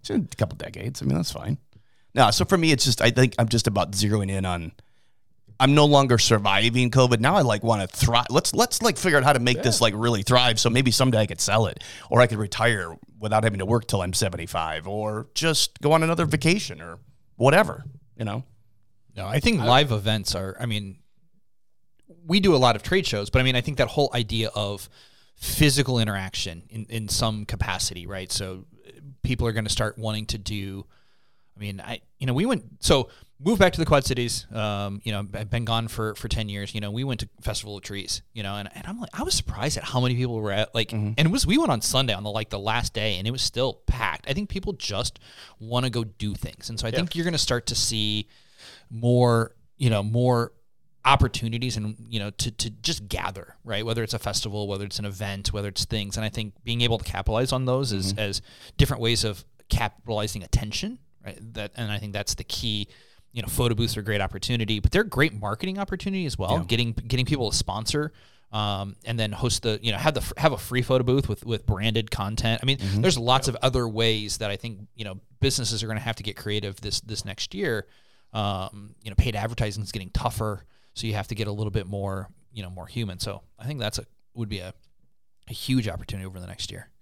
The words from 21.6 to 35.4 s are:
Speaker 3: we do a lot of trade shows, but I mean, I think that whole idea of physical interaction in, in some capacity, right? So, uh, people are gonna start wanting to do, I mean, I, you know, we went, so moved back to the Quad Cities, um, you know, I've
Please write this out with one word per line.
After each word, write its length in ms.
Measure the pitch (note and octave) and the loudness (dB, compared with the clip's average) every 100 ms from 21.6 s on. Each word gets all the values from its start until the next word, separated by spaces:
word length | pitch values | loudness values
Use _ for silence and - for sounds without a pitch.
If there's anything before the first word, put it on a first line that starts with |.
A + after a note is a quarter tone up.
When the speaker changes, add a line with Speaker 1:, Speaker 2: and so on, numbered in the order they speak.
| _ _ _ _ _ E3+ E3+ | _ _ _ _ _ -20 0
Speaker 3:
we 140 | F#3+ | 4
do 140 | F#3+ D3+ | 6 8
a 20 | |
lot 180 | B2+ G#2+ | 6 4
of 80 | |
trade 220 | - F#3+ - | 2 0 2
shows, 220 | G#2 G2+ | -2 0
but 100 | B2+ | 2
I 40 | |
mean, 120 | B2+ B2+ | 4 2
I 60 | |
think 160 | B2 C#3 | -2 0
that 100 | A#2+ | 0
whole 220 | - C#3 | 2 0
idea 360 | B2 A2+ A2+ A2 G#2 | 0 -2 -2 -2 -2
of 340 | G#2 G2+ - - - - _ _ | -4 -6 -12 -20 -20 -20 _ _
physical 640 | - - D3+ C3+ B2+ B2 | -6 4 6 6 2 2
interaction 640 | A2 G2 F#2+ - - E2 - | 0 -2 -6 -6 -8 -8 -12
in, 160 | A2 G#2 | -12 -10
in 180 | A2+ G#2+ | -8 -4
some 360 | - A2+ G#2+ G#2 | 0 0 -2 -6
capacity, 640 | G2+ - F#2 - F2 F2 | -4 -4 -2 -4 -6 -10
right? 240 | G2 F#2 | -10 -6
So, 340 | - F#2+ F#2 - - - | -6 -6 -10 -16 -20 -20
uh, 40 | - C#3+ C3+ | -20 -20 -6
people 260 | - B2 A#2 | -2 0 0
are 40 | |
gonna 180 | A2 G#2+ | 0 -2
start 280 | - G#2+ A2 | 0 -2 -2
wanting 280 | A2 G#2+ G#2+ | -4 -4 -4
to 100 | A2+ | -8
do, 480 | G2 G#2+ G2 G2 - _ _ _ _ _ _ - | -6 -6 -6 -10 -14 _ _ _ _ _ _ -12
I 40 | |
mean, 220 | G#2 G2 | -10 -10
I, 200 | - A#2 - _ | -10 -12 -14 _
you 80 | C3 | -2
know, 60 | |
we 120 | B2+ A3 | 0 0
went, 180 | A#3+ - - | -2 -4 -4
so 280 | - D3 B2 - - _ | 4 4 4 -8 -20 _
moved 200 | D3+ A3 | 0 6
back 140 | F#3 | 6
to 60 | E3 | 4
the 60 | D#3+ | 4
Quad 200 | D#3 - | 4 4
Cities, 420 | B2+ A#2+ - - | -2 -2 -4 -6
um, 480 | A2 G#2+ G2+ G2+ G2+ | -4 -2 -2 -4 -6
you 80 | A2+ | -6
know, 140 | G#2 G2+ | -6 -6
I've 160 | G2+ | -8